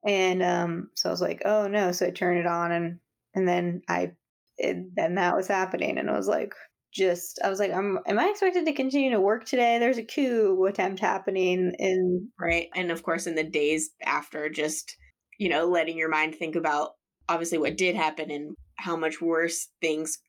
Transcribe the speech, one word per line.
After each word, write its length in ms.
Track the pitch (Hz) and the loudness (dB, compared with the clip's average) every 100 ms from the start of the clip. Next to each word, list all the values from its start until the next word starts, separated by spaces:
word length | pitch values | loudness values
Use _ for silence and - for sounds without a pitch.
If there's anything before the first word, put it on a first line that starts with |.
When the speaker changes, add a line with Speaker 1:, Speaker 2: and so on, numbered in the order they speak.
Speaker 1:
And, 380 | 311 196 185 185 | 2 2 4 4
um, 480 | 180 175 175 170 208 - | 2 2 0 -4 -8 -4
so 120 | 180 | -4
I 40 | |
was 100 | 175 | 0
like, 200 | 170 170 | -2 0
"Oh, 240 | - 214 202 | 2 2 2
no." 240 | 202 190 | 2 2
So 140 | 180 180 | 2 -2
I 40 | |
turned 300 | 180 185 175 | 0 0 2
it 60 | 175 | 2
on, 260 | 170 170 | 0 0
and, 260 | 170 170 175 _ _ _ | 0 -2 -6 _ _ _
and 140 | - 185 | 0 2
then 340 | 180 175 175 - | 2 0 -4 -2
I, 240 | 175 180 175 _ _ _ - | -2 -2 -6 _ _ _ -4
it, 360 | - 175 185 | -2 -2 -6
then 200 | 180 165 | -2 0
that 220 | 180 175 175 | 2 2 2
was 120 | 190 | 0
happening, 480 | 196 185 - - - | -2 -2 -2 -4 -2
and 140 | - | -2
I 60 | - | -2
was 120 | 190 | 0
like, 260 | - - - - _ _ | -2 -2 -10 -20 _ _
just, 460 | - 190 175 - - | -2 0 0 -4 -4
I 40 | - | -4
was 120 | 190 | 0
like, 120 | 202 | -2
"Um, 280 | 175 202 196 - | 0 -2 -2 0
am 120 | 202 | 2
I 100 | 330 | 2
expected 380 | 403 381 359 320 | 2 2 2 0
to 60 | |
continue 380 | 285 262 277 269 | 0 0 2 2
to 100 | 226 | 4
work 240 | 196 226 | 4 2
today? 340 | - 254 240 233 | 0 2 4 4
There's 200 | 240 240 | 2 2
a 60 | |
coup 600 | 220 - 269 233 214 185 185 | -2 0 2 4 4 4 2
attempt 320 | 202 185 190 | 2 -2 0
happening 720 | 202 190 196 190 185 180 180 180 | 0 0 -2 0 2 2 0 0
in" 500 | 190 185 185 180 - _ | 0 2 2 0 -4 _
Speaker 2:
Right, 280 | 170 170 165 | 0 0 -2
and 160 | 185 180 | -6 -4
of 120 | 165 | -4
course, 240 | - 165 165 | -2 -4 -2
in 100 | 160 | -2
the 80 | |
days 460 | 156 151 147 156 156 _ | -2 0 2 0 -2 _
after, 440 | - 147 147 151 151 | -4 -4 -4 -8 -8
just, 460 | 151 151 156 - - - _ _ - | -2 -2 -4 -10 -16 -20 _ _ -4
you 100 | 196 | 0
know, 180 | 147 170 | 2 2
letting 300 | 175 160 165 | 2 0 -2
your 120 | 160 | 0
mind 260 | 156 156 | 0 0
think 220 | 156 165 165 | -4 -4 -2
about, 360 | 160 147 - - _ _ - | 0 0 -2 -8 _ _ -4
obviously, 300 | 170 170 170 | -2 0 0
what 180 | 147 156 | -2 0
did 180 | 185 | 0
happen 360 | 175 156 156 151 | 2 -2 -2 -6
and 260 | 147 151 - - - | -6 -8 -12 -18 -12
how 200 | - 165 | -6 -2
much 240 | 160 156 | -2 -2
worse 480 | 170 165 165 165 - _ | 0 2 0 -2 -8 _
things 380 | 165 156 160 - | -2 -2 -4 -8